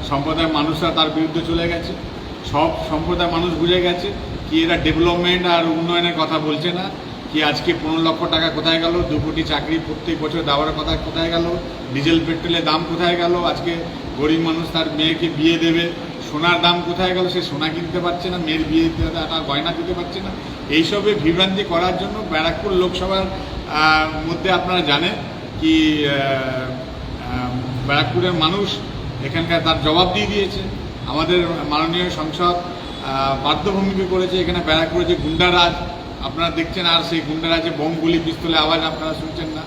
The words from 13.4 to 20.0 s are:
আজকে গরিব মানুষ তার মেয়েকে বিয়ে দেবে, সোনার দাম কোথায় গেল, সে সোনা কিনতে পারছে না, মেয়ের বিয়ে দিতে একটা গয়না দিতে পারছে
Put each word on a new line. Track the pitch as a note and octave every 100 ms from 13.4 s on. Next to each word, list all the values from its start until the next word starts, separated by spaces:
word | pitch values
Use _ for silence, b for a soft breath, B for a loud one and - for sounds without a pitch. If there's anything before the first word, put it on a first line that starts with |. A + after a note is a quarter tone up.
আজকে | E3+ - E3+ E3 E3 - - B2
গরিব | D3+ E3
মানুষ | E3 D#3+ E3
তার | E3 D#3 D3
মেয়েকে | D#3 D#3 E3+ C#3+
বিয়ে | D#3+ E3
দেবে, | E3 E3 E3+ E3 - - -
সোনার | D3+ E3+ E3+
দাম | E3+ F3 F3
কোথায় | F3 F#3
গেল, | F3+ F3+
সে | F3+
সোনা | E3 C#3+ D#3
কিনতে | E3 E3+ F3+
পারছে | F3 F3 F#3
না, | F3+
মেয়ের | D#3 D#3+ D3+
বিয়ে | D#3+
দিতে | E3 D#3+ D#3+ D#3+
একটা | D#3 E3 D3
গয়না | C#3+ D#3+
দিতে | E3 E3
পারছে | E3+